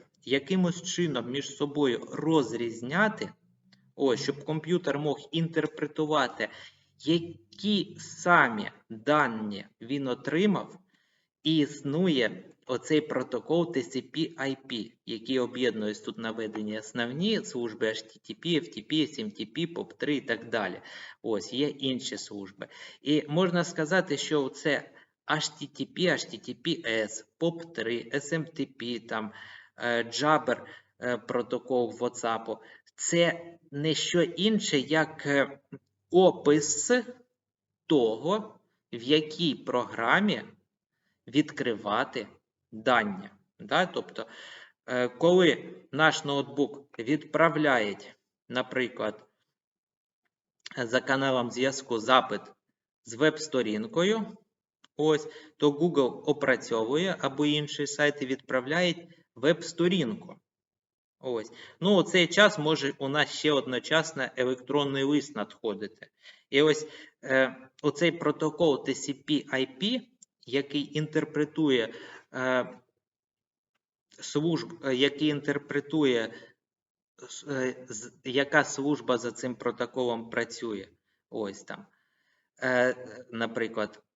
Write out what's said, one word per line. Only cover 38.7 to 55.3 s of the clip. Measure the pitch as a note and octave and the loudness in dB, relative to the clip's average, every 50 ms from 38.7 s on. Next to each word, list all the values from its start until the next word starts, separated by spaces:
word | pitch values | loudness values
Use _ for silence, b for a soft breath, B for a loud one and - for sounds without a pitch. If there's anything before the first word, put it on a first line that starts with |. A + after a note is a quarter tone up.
| _ _ _ _ - | _ _ _ _ -12
в | A#2+ A2+ | -6 0
якій | B2+ D3 D#3 D3+ D3+ - - F3 D#3 B2 | 2 2 2 2 0 -4 -2 0 0 0
програмі | - - - B2 B2 A#2 G2+ - A2 A2+ A#2+ C#3 F3 G3+ G#3 D#3+ A2+ - - - _ _ _ _ _ _ _ _ _ _ _ _ _ - - | -2 -4 -2 -2 -2 -2 -2 -4 -2 2 4 4 4 4 2 0 -2 -4 -10 -18 _ _ _ _ _ _ _ _ _ _ _ _ _ -10 -2
відкривати | A2+ C#3+ D3+ D3 - - - B2 A2+ G#2 - G#2 G#2 A2+ C3+ - - B2+ G#2+ G#2 - _ _ _ _ _ _ _ | 2 2 2 2 0 -4 -2 -2 -2 -2 -2 0 0 0 0 -2 -4 -10 -10 -10 -14 _ _ _ _ _ _ _
дані. | - A2 A2 C3 B2+ A#2+ A2 G#2 G2 F#2 G2 - - _ _ _ _ - | -14 -4 0 4 4 4 4 2 -2 -6 -10 -14 -18 _ _ _ _ -16
Да? | - G#2 C3 D#3+ F#3 | -6 -2 0 0 0
Тобто, | F3+ - B2 - - - - A2 B B B B B B B B B B B _ | 0 -2 -8 -8 -8 -10 -12 -12 B B B B B B B B B B B _
е, | - B2+ B2+ B2 B2 | -4 -2 0 -2 -2
коли | B2 - E3 E3+ F3+ F#3 F#3 E3 B2+ - - - - - - _ | -2 2 4 6 8 8 8 6 4 2 0 -12 -16 -18 -16 _
наш | - C#3 D#3 D#3+ C#3+ - - | 0 4 4 4 4 2 -2
ноутбук | C#3+ C#3+ C#3 C3+ B2 A#2+ B2+ C#3+ B2 - - - _ _ - | -2 -2 -2 -2 -2 0 0 0 0 -2 -8 -18 _ _ -8
відправляє, | A#2 A2+ D3 D3 D3+ - - D3+ D#3+ E3 D3+ D#3 D#3 D3 C3+ A#2+ G#2+ G#2 G2 - - - - _ _ _ _ _ _ - | -2 -2 -2 -2 -2 -2 2 4 4 4 4 4 2 4 4 4 2 0 -4 -6 -12 -20 -20 _ _ _ _ _ _ -6
наприклад, | A#2+ B2+ B2+ - - B2+ B2+ A#2 - - A2 G#2+ G#2 - - _ _ _ _ _ _ _ _ _ _ _ _ _ _ _ _ _ _ _ _ _ _ _ _ _ _ _ - - - - | -4 -4 -4 -2 -2 -2 -2 -2 -4 -4 -6 -6 -6 -8 -14 _ _ _ _ _ _ _ _ _ _ _ _ _ _ _ _ _ _ _ _ _ _ _ _ _ _ _ -18 -12 -8 -6
за | B2 A2+ A#2+ B2+ | -4 0 0 0
каналом | B2+ - C#3 C3+ C3+ C3+ C3 B2+ B2 A#2+ | 2 2 2 2 4 2 2 2 0 0
зв'язку | A2+ B2 B2+ C3+ C3 C3 - - A#2+ A2+ | 0 0 0 0 0 -2 -6 -4 -4 -2
запит | G#2+ A#2 B2+ C3 A#2+ - G#2 G2+ - - - _ _ _ _ _ _ _ _ _ _ | 4 6 6 6 6 4 -2 -6 -8 -10 -20 _ _ _ _ _ _ _ _ _ _
з | - A#2 | -10 -2
веб-сторінкою, | A2+ C#3+ D#3 D3+ D3+ D3 - - C3 A#2+ G#2+ G#2+ G#2+ A2 A2+ - E3 F3 G3 A3 A3+ G#3+ - - - _ _ _ _ _ _ _ _ _ - _ - | 2 2 2 2 2 -4 -2 0 0 0 0 0 -2 -4 -2 0 2 2 2 2 0 -2 -8 -10 -18 _ _ _ _ _ _ _ _ _ -14 _ 0
ось, | D3 D#3 D#3 C#3+ D3 B | 2 4 4 2 0 B